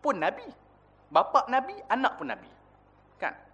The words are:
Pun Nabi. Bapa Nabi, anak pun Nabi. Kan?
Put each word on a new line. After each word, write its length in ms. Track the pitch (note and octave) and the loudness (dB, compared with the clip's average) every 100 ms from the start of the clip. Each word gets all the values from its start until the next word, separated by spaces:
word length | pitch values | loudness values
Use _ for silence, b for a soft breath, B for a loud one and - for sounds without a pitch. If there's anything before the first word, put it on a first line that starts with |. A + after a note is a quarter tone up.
Pun 160 | D4+ G#3+ | 0 2
Nabi. 280 | D#3 - G#4 - - - - - - | 0 0 -14 -18 -20 -20 -20 -20 2
Bapa 380 | - F#3+ - A#3 | 4 4 0 0
Nabi, 320 | B3+ C4 G4+ - | 0 0 -10 -2
anak 320 | A#3+ C4+ - | 0 0 -2
pun 80 | C#3+ | -8
Nabi. 240 | G#2+ - - - - - - - - | -8 -10 -20 -20 -20 -20 -20 -20 -6
Kan? 120 | D#3 D2+ - | -6 -6 -20